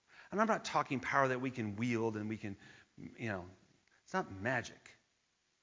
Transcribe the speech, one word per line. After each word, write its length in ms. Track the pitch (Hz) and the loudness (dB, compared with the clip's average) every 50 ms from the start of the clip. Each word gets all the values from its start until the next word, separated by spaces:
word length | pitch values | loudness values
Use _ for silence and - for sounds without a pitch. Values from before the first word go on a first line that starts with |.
| _ _ - - - - | _ _ -20 -20 -16 -4
And 100 | - 190 | 2 2
I'm 80 | 220 214 | 4 4
not 160 | 220 170 - | 4 2 0
talking 340 | - - 160 147 - 147 127 | 0 2 2 2 2 0 -2
power 300 | 127 - - 143 139 131 | -2 2 4 6 6 6
that 140 | 127 127 127 | 4 2 0
we 80 | 135 | -2
can 260 | 123 - 113 107 101 | -2 -2 -2 -2 0
wield 400 | 101 117 123 120 113 113 113 110 | 0 0 2 2 2 2 0 0
and 140 | 107 104 107 | -2 -4 -4
we 80 | 113 104 | -4 -4
can, 180 | - 107 98 - - - - - - _ _ | -6 -8 -8 -10 -14 -20 -20 -20 -20 _ _
you 320 | - - - 127 - - 113 | -16 -16 -16 -12 -8 -4 -4
know, 160 | 104 92 87 92 98 - _ _ _ _ _ _ _ _ _ | -4 -4 -6 -10 -16 -20 _ _ _ _ _ _ _ _ _
it's 100 | - - | -4 -2
not 260 | 185 - - - 95 | -2 -2 -2 -6 -4
magic. 560 | 95 120 131 123 110 - - - - - - _ _ _ _ _ _ _ _ _ _ _ _ _ | -2 0 0 0 -2 -4 -12 -16 -20 -20 -20 _ _ _ _ _ _ _ _ _ _ _ _ _